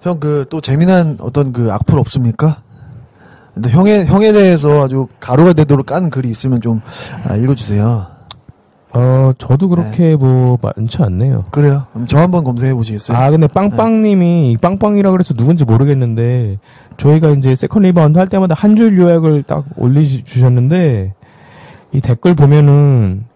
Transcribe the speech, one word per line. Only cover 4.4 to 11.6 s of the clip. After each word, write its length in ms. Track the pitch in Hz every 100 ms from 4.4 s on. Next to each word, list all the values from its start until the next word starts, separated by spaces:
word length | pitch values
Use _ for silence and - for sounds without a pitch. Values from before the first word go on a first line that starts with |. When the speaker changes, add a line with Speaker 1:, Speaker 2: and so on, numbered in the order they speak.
| 190 170 147 147
Speaker 1:
아주 240 | 135 135 131 _
가루가 320 | - 127 175
되도록 340 | 160 151 139 131
깐 220 | 151 180
글이 200 | 135 127
있으면 320 | 110 131 123
좀, 180 | 117 113 - - - - -
아, 100 | 104
읽어주세요. 680 | 127 139 - 104 107 117 92 - - - - _ _ _ _
Speaker 2:
어, 380 | 120 127 131 135 127
저도 300 | - 131 190
그렇게 400 | 170 107 110 165
Speaker 1:
네. 60 | 156
Speaker 2:
뭐 420 | 131 127 127 123
많지 420 | 104 - 113 -
않네요. 420 | 120 90 127 120 95
Speaker 1:
그래요? 340 | 147